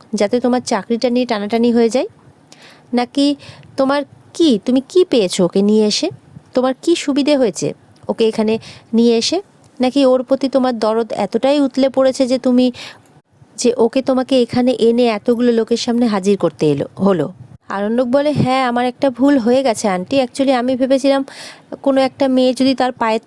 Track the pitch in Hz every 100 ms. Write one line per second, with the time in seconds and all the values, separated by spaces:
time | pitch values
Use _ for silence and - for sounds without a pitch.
0 | - 208 208 247 247 247 - 214 - 226
1 | 254 247 247 214 202 226 240 233 233 247
2 | 403 _ - _ _ - - - - 240
3 | 247 - 285 285 - - - - 269 285
4 | 277 - - - 330 208 - 262 - 359
5 | 370 247 185 - 170 196 208 214 214 -
6 | 311 - _ - _ 262 254 254 - 339
7 | - 277 285 285 233 - 147 - _ _
8 | - 208 220 220 214 220 - - - 226
9 | 233 226 220 339 - _ - - 254 285
10 | 262 254 247 269 269 269 254 226 214 220
11 | 220 - 196 226 269 294 269 262 269 262
12 | 262 262 247 254 254 247 254 247 - -
13 | _ _ _ _ _ - 240 - 226 269
14 | 254 262 254 262 233 247 247 - 226 233
15 | 240 208 - 233 247 226 220 233 - 233
16 | 240 202 196 196 170 - 156 143 - -
17 | 196 180 143 - - - - 196 208 240
18 | 247 285 294 247 247 262 247 240 247 240
19 | 277 240 277 277 220 254 262 208 214 180
20 | 185 269 247 - 269 247 247 247 254 269
21 | 269 269 277 - - - - - 277 269
22 | 262 - 269 254 254 247 262 254 254 -
23 | 226 220